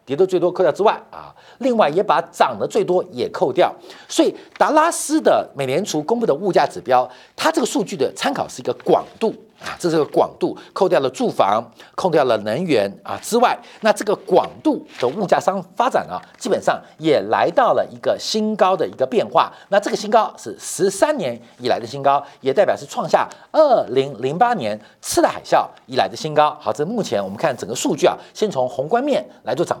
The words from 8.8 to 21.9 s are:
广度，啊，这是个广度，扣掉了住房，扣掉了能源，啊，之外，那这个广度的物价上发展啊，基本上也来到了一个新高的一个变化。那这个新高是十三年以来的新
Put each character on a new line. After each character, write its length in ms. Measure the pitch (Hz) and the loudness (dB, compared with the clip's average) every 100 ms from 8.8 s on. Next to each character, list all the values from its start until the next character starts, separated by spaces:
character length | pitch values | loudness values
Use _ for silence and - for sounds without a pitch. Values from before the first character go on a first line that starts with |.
| - | 0
广 200 | 156 - - | 0 0 -6
度， 160 | 220 - - _ | -4 -4 -12 _
啊， 140 | - - | -14 -6
这 100 | 175 | -2
是 60 | 160 | 0
个 80 | 143 | 0
广 240 | - 90 - | 0 0 -2
度， 180 | 170 98 - | -6 -6 -12
扣 160 | - 185 | -2 2
掉 120 | 165 | 2
了 100 | 135 | 0
住 180 | 127 233 | -2 -2
房， 360 | - 98 107 120 - - - | 0 2 0 -4 -12 -18 -6
扣 120 | 185 | 0
掉 140 | 160 131 | 2 2
了 120 | 110 | 0
能 260 | 104 117 180 | -2 -4 0
源， 280 | 123 101 92 | 0 0 -4
啊， 160 | - 101 | -12 -12
之 140 | - 226 | -4 2
外， 200 | 233 - - - | 2 0 -8 -4
那 120 | 220 | -2
这 120 | 208 214 | 0 -2
个 100 | 196 | -4
广 340 | - 185 113 - | 0 2 2 -2
度 220 | 311 240 - - | -2 -2 -6 -4
的 60 | 123 | -4
物 180 | 160 196 | -2 0
价 120 | 151 | 2
上 240 | 135 190 165 - | 2 -2 -4 -4
发 120 | 247 | -2
展 180 | 175 90 | -2 -4
啊， 120 | 90 - - | -8 -12 -12
基 120 | 233 | -2
本 120 | 147 | 0
上 200 | - 147 - - | 0 -2 -6 -4
也 220 | 156 127 98 | 2 2 2
来 180 | 107 123 | 2 2
到 220 | 170 233 | 2 2
了 140 | 135 95 | 2 0
一 60 | 120 | -4
个 180 | 139 101 | -4 -2
新 380 | - 220 214 214 | -2 -4 -2 2
高 200 | 190 190 | 2 2
的 100 | 117 | -2
一 40 | |
个 140 | - 131 | -4 -2
变 200 | 233 120 | 0 2
化。 260 | 156 123 - - | 2 2 -2 -2
那 100 | 196 | 0
这 100 | 196 | 0
个 80 | 226 | -4
新 140 | 202 | 0
高 220 | 220 208 - | 2 2 -4
是 200 | - 101 | -14 -12
十 320 | - - 190 | -10 -2 -2
三 260 | - 302 302 | 0 0 0
年 240 | 151 117 - - | -4 -6 -12 -8
以 100 | 123 | -2
来 100 | 98 | -2
的 80 | |
新 160 | 113 | -4